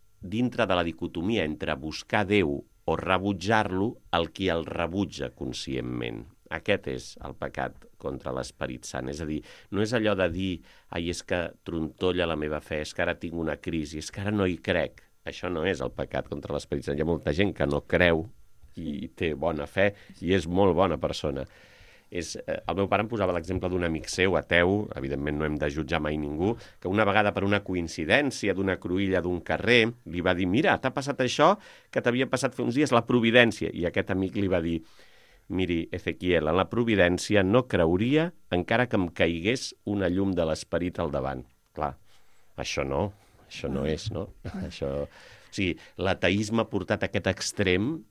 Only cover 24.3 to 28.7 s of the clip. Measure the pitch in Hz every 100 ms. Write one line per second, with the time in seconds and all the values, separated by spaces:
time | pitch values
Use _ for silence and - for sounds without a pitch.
24.3 | 82 - 87 90 104 104 - 67 69 73
25.3 | 73 78 76 76 73 78 82 76 76 73
26.3 | 76 98 120 - - 92 101 101 101 104
27.3 | 98 98 101 - 90 82 - 80 123 143
28.3 | - 101 92 98